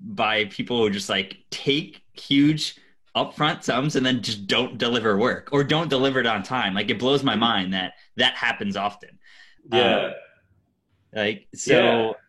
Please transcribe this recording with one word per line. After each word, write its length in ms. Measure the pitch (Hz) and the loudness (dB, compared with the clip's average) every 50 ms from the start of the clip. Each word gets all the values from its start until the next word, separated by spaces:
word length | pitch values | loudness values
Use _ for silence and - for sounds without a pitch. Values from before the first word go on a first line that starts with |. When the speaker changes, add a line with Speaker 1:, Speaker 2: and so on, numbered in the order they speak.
Speaker 1:
by 460 | 98 113 98 110 110 107 110 107 107 | -14 -10 -4 -2 0 0 2 0 -2
people 320 | 101 - - 104 - 120 117 | -2 -4 -8 -6 -2 0 2
who 120 | 110 104 | 2 2
just, 180 | 98 101 - - | 0 -2 -4 -2
like, 300 | 101 98 95 - - - _ _ | -2 -2 -4 -6 -10 -18 _ _
take 520 | - - - 143 139 156 - - - - - _ - | -12 -4 -2 0 0 0 -2 -6 -14 -20 -20 _ -20
huge 640 | - - - 139 143 147 151 160 151 - - - - - _ _ _ _ _ - | -18 -4 2 4 4 6 4 4 2 -4 -8 -8 -14 -20 _ _ _ _ _ -4
upfront 480 | 117 139 - - - 151 156 170 - - | -4 -4 -2 -2 -2 -2 0 -2 -2 -2
sums 320 | - 120 123 143 151 - | -2 0 0 0 0 0
and 100 | 135 127 | 0 0
then 160 | 127 127 117 | 0 0 0
just 240 | 98 120 110 101 98 | -2 -6 -6 -6 -4
don't 320 | 101 123 117 127 - 127 107 | -2 0 0 0 -2 -4 -4
deliver 400 | 123 120 123 117 110 110 98 98 | -2 0 0 0 2 2 2 2
work 300 | 120 120 92 90 - - | 2 0 0 -2 -4 -2
or 140 | 143 143 139 | 0 0 2
don't 260 | 135 156 160 170 147 | 2 2 0 2 0
deliver 300 | 139 127 135 139 131 131 | 0 2 2 2 2 2
it 60 | 117 | 0
on 160 | 117 110 101 | 0 0 -2
time. 300 | 95 - 131 123 110 98 | -4 -4 -2 -2 0 0
Like, 160 | 95 101 104 113 | 0 -2 -2 -2
it 100 | 113 98 | -2 0
blows 260 | 120 135 143 139 139 | 2 2 2 2 2
my 100 | 131 107 | 0 2
mind 400 | 107 117 117 110 98 92 92 95 | 2 2 2 2 0 -2 -2 -4
that 200 | 92 92 - - - - _ _ | -4 -4 -6 -10 -16 -20 _ _
that 180 | 110 127 123 120 | 0 0 0 0
happens 420 | - 123 117 113 - 107 101 98 | 0 -2 -2 -2 -2 -4 -4 -4
often. 420 | 98 101 104 - - - - - - _ - - - - - - _ _ - | -4 -4 -4 -6 -8 -16 -20 -20 -20 _ -20 -20 -20 -20 -20 -20 _ _ 0
Speaker 2:
Yeah. 260 | 117 123 120 113 107 | 2 2 4 4 2
Speaker 1:
Um, 160 | 101 92 95 - - - - _ _ _ _ _ _ _ _ _ _ _ _ _ _ _ _ | 0 -2 -4 -8 -12 -16 -20 _ _ _ _ _ _ _ _ _ _ _ _ _ _ _ _
like, 360 | - 110 104 107 107 - - - - | -6 -2 -2 -2 -4 -6 -12 -18 -16
so 200 | - - - 135 | -8 0 4 4
Speaker 2:
Yeah. 380 | 123 117 117 117 113 113 110 104 - _ | 6 6 6 4 4 2 0 -4 -8 _